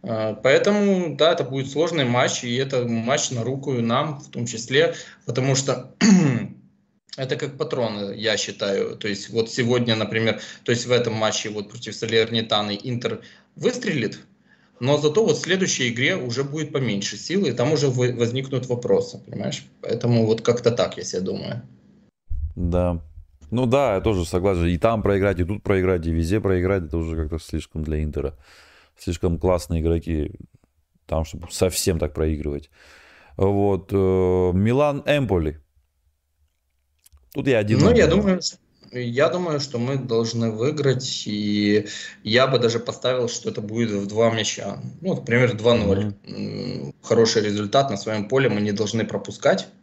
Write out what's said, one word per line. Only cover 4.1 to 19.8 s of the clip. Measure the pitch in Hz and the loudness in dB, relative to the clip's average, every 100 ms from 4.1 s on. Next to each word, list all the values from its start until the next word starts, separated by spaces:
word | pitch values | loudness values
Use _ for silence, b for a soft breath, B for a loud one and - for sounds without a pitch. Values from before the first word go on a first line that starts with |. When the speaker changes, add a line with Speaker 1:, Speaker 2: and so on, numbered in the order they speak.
| 143 | -6
Speaker 1:
в | - | -10
том | - 117 | -8 -6
числе, | 113 - 131 165 170 B B - | -8 0 2 2 0 B B -6
потому | 131 135 135 | -2 0 0
что | - 123 - - | 0 -4 -6 -2
<clears throat> | 214 185 151 117 101 - _ _ _ _ _ - | 6 6 6 0 -4 -14 _ _ _ _ _ -10
это | 131 143 | -6 -4
как | 143 135 | -6 -6
патроны, | 151 139 113 104 101 - | -6 -2 -2 -4 -8 -4
я | 107 101 | -2 -2
считаю. | - 98 101 98 - - | -4 -4 -2 -2 -2 -6
То | 107 | -6
есть | 98 - | -6 -4
вот | 151 - | -4 -2
сегодня, | - 120 123 117 110 | -2 0 0 2 0
например, | 104 110 113 107 B B - | 0 -2 -2 -2 B B -2
то | |
есть | 120 123 | -2 2
в | |
этом | 123 110 107 | 0 0 0
матче | 107 104 110 | -2 -2 -6
вот | 104 98 | -8 -10
против | 120 113 101 | -12 -12 -8
Салернитаны | 110 113 110 117 110 107 104 101 | 0 2 2 0 0 -2 -2 -6
Интер | 131 120 - - B B B - | -6 -4 -4 -6 B B B -2
выстрелит, | 190 262 214 156 107 - - _ b b b _ | -2 -2 -4 -2 -4 -6 -20 _ b b b _
но | 123 147 | 0 2
зато | 147 180 220 | 2 2 2
вот | - | 0
в | |
следующей | - 185 185 - 123 | 0 0 0 0 -2
игре | 117 139 185 | 0 -2 -2
уже | 123 120 | -4 -4
будет | 139 151 147 | -4 -6 -4
поменьше | 143 127 101 - 104 | -2 -2 -2 -4 -8
силы, | - 196 175 | -4 0 0
и | |
там | 113 123 | 0 0
уже | 156 139 | 2 2
вы-, | 123 123 117 | 2 0 0
возникнут | 113 127 135 131 - | -2 -2 -4 -6 -4
вопросы, | 120 - 98 - - - | -4 2 2 0 -10 -14
понимаешь? | - - - - _ | -6 -6 -6 -12 _